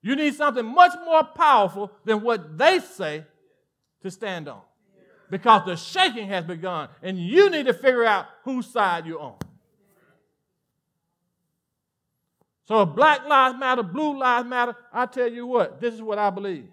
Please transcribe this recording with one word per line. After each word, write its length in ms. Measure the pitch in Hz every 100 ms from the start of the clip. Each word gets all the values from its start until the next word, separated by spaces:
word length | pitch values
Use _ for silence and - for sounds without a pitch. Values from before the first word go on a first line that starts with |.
You 140 | 196 277
need 200 | 302 294
something 300 | 294 247 226
much 280 | 302 349 349 339
more 180 | 320
powerful 680 | 311 - 294 247 196 180 202 _
than 180 | - 214
what 360 | 226 226 156 156
they 220 | 294 370
say 460 | - - 165 151 156 _ _ _ _ _ _ _
to 100 | 190
stand 360 | 185 214 180 151
on. 140 | 107 _ _ _ _ _ _ _
Because 360 | 190 240 214 175
the 120 | 165
shaking 500 | - 370 370 233 196
has 160 | 190
begun, 460 | 170 170 185 170 143 _
and 160 | 185 185
you 320 | 175 311 403
need 160 | 330 262
to 80 |
figure 320 | 254 262 247 226
out 220 | 196 - _
whose 240 | 254 254 -
side 380 | 233 196 170 160
you're 140 | 160
on. 160 | 135 - - _ _ _ _ _ _ _ _ _ _ _ _ _ _ _ _ _ _ _ _ _ _ _ _ _ _ _ _ _ _ _ _
So 180 | 220
if 60 | 185
Black 360 | 160 311 285 285
Lives 320 | 285 262 254
Matter, 240 | 262 254
Blue 360 | 196 214 302 277
Lives 300 | 254 240 240
Matter, 280 | 247 240 240 _
I 140 | 233 247
tell 200 | 262 240
you 200 | 240 240
what, 340 | 247 170 147
this 120 | 233
is 80 | 226
what 180 | 220 208
I 100 | 208
believe. 400 | 190 196 165 101